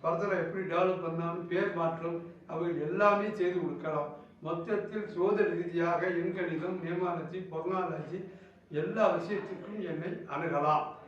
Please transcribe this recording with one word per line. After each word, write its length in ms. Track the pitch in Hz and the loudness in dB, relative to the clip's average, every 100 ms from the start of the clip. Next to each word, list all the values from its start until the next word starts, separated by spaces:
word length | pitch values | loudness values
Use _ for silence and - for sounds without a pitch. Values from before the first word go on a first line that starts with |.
further-ஆ 400 | 170 165 202 185 | 2 2 2 2
எப்படி 180 | 165 190 165 | 0 -2 0
டெவலப் 280 | 170 185 180 170 | 4 4 4 -2
பண்ணாலும் 420 | 165 165 180 175 | -2 -2 -4 -2
பேர் 220 | 180 202 170 | 0 0 2
மாற்றம், 400 | 165 165 165 170 - - - | 0 0 -4 -4 -8 -16 -8
அவைகள் 340 | 160 170 151 151 | -2 0 0 0
எல்லாமே 380 | 190 208 202 214 - | 4 6 6 2 0
செய்து 180 | 180 180 | 0 2
கொடுக்கலாம். 480 | 151 139 156 147 147 - - - 156 | -2 -2 -2 -2 -4 -8 -18 -10 -4
மொத்தத்தில் 640 | 170 170 208 - 214 202 170 | -4 0 -2 0 -6 -4 2
சோதனை 360 | 190 202 170 170 | 4 6 4 2
ரீதியாக 400 | 170 170 170 170 180 170 | -2 0 2 2 2 0
எண்கணிதம், 560 | 175 185 170 160 180 185 | -2 -2 -2 -2 -4 -4
நியூமராலஜி, 560 | 165 180 180 170 156 185 160 | -2 0 0 -2 -6 -8 -6
பொருளாலஜி 680 | 160 170 190 170 156 - 185 - - - - _ 147 | -6 -2 -2 -2 -4 -6 -8 -8 -14 -20 -20 _ -2
எல்லா 220 | 180 214 202 175 | -2 4 4 4
விஷயத்துக்கும் 680 | 170 202 - 190 208 214 175 | 0 -4 -4 -8 -8 -6 -4
என்னை 180 | 156 175 - - 143 | -4 -4 -6 -6 -4
அணுகலாம். 520 | 165 147 151 156 - - | 0 2 4 4 2 -8